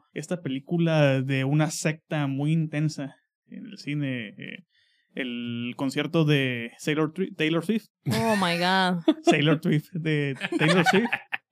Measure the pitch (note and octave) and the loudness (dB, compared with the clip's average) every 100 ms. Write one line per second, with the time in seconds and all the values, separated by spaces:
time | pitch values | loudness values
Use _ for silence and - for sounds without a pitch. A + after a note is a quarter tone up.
0 | _ - D3+ F3 C#3+ C3 - F3 E3 D#3+ | _ -12 -8 -6 -6 -6 -2 0 2 4
1 | C#3+ C3+ C3 C3+ C3+ D3+ D3+ - D#3 D#3 | 4 4 0 0 2 2 2 0 -4 -4
2 | - D#3 C#3+ C3+ D3 E3 D#3 D3 D3+ D3+ | -6 -4 -2 -2 0 0 0 -2 -2 -2
3 | C3+ - _ _ _ - - - - D3 | -10 -14 _ _ _ -16 -16 -12 -6 -4
4 | C#3 B2+ G#2+ - - - - _ _ _ | -4 -4 -8 -12 -14 -14 -18 _ _ _
5 | _ - B2+ A#2+ A#2+ A#2+ A#2+ A#2+ C#3 C3+ | _ -10 -8 -6 -6 -6 -6 -6 -4 -2
6 | D3+ E3 D3+ D3 C3 A#2+ A#2 - - D3+ | 0 2 4 4 2 -4 -8 -8 -4 0
7 | D#3 D#3 F#3+ - D#3 E3 E3 A3 - _ | 0 -2 -6 -2 0 0 0 -2 -4 _
8 | - A3 A3+ G#3 F3+ E3+ F3 F#3+ F#3 F3+ | -4 0 2 2 2 0 2 2 2 2
9 | E3 D#4 D#4+ D#3 D3 D#3 E3+ D3+ - E3 | 0 0 2 4 4 2 2 0 -2 -6
10 | D#3+ D3+ C#3+ C3 F#3+ F4 D3+ F#3 - F#3+ | -2 0 -2 -4 -4 2 4 4 4 4
11 | A#3 - - - _ | 2 -2 -6 -12 _